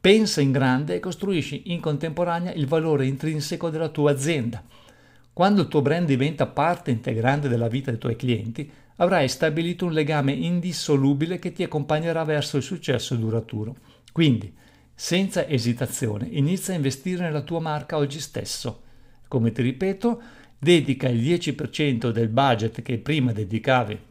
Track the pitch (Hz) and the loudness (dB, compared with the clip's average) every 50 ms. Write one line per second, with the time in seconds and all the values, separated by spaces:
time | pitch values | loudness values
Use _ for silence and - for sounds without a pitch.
0 | _ 185 202 220 220 202 - - 143 135 131 123 131 131 127 127 151 151 180 175 | _ 8 8 8 6 4 2 2 4 4 4 4 4 4 4 2 0 -2 -4 -4
1 | 175 185 - - - 190 196 165 131 - 151 147 - 190 175 165 - 165 147 143 | -4 -6 -6 -4 -2 -2 0 0 -2 -4 -8 -10 -8 -6 -6 -4 -2 -2 -2 -2
2 | 160 165 151 165 175 175 170 170 175 180 - 165 143 127 165 160 156 165 156 135 | -4 -6 -2 -2 -2 0 0 -2 -4 -4 -4 -4 -2 0 0 0 2 2 2 2
3 | 135 131 135 131 - 156 156 151 147 - 175 160 - 165 151 160 165 156 156 156 | 2 0 -2 -2 -4 -4 -4 -4 -4 -4 -6 -4 -4 -4 -2 -2 -4 -4 0 2
4 | 147 147 143 131 131 156 170 147 117 117 110 107 - - - - - - - _ | 2 4 4 2 0 0 0 0 -2 -4 -6 -8 -14 -16 -20 -20 -20 -20 -20 _
5 | - - - - - _ _ - 175 196 208 202 160 - - 156 127 143 156 170 | -20 -20 -20 -20 -20 _ _ 0 2 4 4 4 2 4 2 2 2 4 2 2
6 | 175 151 139 120 131 151 - - 135 - - - 143 165 175 170 - - 127 113 | 2 2 2 2 2 0 0 -2 -2 -2 0 0 2 2 0 -2 -2 -2 -2 -2
7 | - 139 120 110 113 127 139 147 147 139 117 117 117 117 110 135 139 - 120 113 | -2 -4 -2 0 2 2 2 2 2 0 0 2 0 0 -2 -2 -2 -2 -4 -2
8 | - 127 113 - - 127 120 107 104 110 117 - 147 - - - - - _ - | -2 -4 -4 -2 0 0 0 0 -2 -6 -8 -8 -10 -12 -14 -20 -20 -20 _ 0
9 | 165 180 196 175 143 127 - - - 160 147 160 165 170 180 175 185 175 160 156 | 2 2 4 4 2 2 0 0 0 0 0 0 -2 -2 -2 -2 -2 0 0 0
10 | 151 143 160 147 139 135 143 143 165 170 175 175 175 185 160 - - - 151 139 | 0 2 0 2 2 0 0 0 -2 0 0 0 -2 -2 -6 -6 0 2 2 4
11 | 135 139 143 139 151 165 180 175 - 180 170 - 185 160 - 151 139 147 156 151 | 4 4 2 2 0 -2 -4 -6 -6 -8 -4 -4 -6 -2 -2 -4 -2 0 -2 0
12 | 160 170 165 165 160 151 156 147 135 - - 143 123 - 190 165 - - 131 117 | 0 0 -2 -2 0 0 0 0 -2 -2 -2 -4 -4 -4 -8 -8 -2 -2 -2 -2
13 | - - 123 117 110 110 110 117 113 - - 107 107 110 131 - _ - - _ | 0 -2 -2 -2 -2 0 -2 -2 -4 -4 -8 -8 -8 -8 -10 -14 _ -20 -20 _
14 | _ - - 160 165 151 123 101 98 95 - - - - _ _ _ _ _ - | _ -10 0 2 4 4 4 2 0 -8 -14 -18 -20 -20 _ _ _ _ _ -12
15 | - - 170 180 196 190 - 185 151 - 156 127 110 120 120 120 135 120 - - | -6 -2 0 0 0 0 0 -2 -2 0 -2 0 0 0 -2 -2 -4 -6 -4 -4
16 | - 113 104 104 113 123 - 143 139 151 180 190 - - 185 170 139 135 131 - | -4 -4 -4 -4 -6 -6 -2 0 0 2 0 -2 -2 -4 -4 -2 -2 -2 -4 -4
17 | - 185 180 175 180 170 151 151 135 - 170 165 165 160 151 151 139 - 170 156 | -6 -6 -4 -2 -2 -2 -2 -4 -4 -4 -6 -4 -4 -4 -6 -6 -6 -4 -2 -2
18 | 143 139 139 160 139 - - - 107 - - - - 120 107 - - - - - | -2 -2 -4 -8 -10 -10 -8 -10 -8 -8 -8 -6 -6 -8 -8 -10 -16 -20 -20 -20
19 | - - - - - - - 131 113 117 107 - 120 127 127 131 190 190 196 190 | -20 -20 -20 -20 -16 -4 -2 0 0 0 0 0 -2 -2 0 0 -2 -2 -2 0
20 | - 233 233 233 - - - - - - - - - 156 175 165 135 113 131 127 | 0 -2 -2 -2 -8 -20 -20 -20 -20 -20 -16 -4 4 4 4 4 6 2 -2 0
21 | - 131 123 117 117 135 117 170 - 156 135 - 147 123 - - 156 143 131 113 | 0 0 0 2 2 2 0 0 0 -4 -4 -4 -6 -8 -2 0 0 0 0 0
22 | 117 120 113 113 117 110 110 127 139 139 123 104 107 113 - - 113 - 123 110 | 0 0 0 0 0 2 2 4 4 4 4 2 2 -2 -4 -6 -6 -4 -6 -4
23 | - - 156 156 127 127 110 107 107 92 107 110 - - 131 127 120 104 107 - | -2 -2 0 2 2 0 0 -2 -4 -2 -4 -2 2 4 4 4 2 0 -6 -10
24 | - - | -12 -18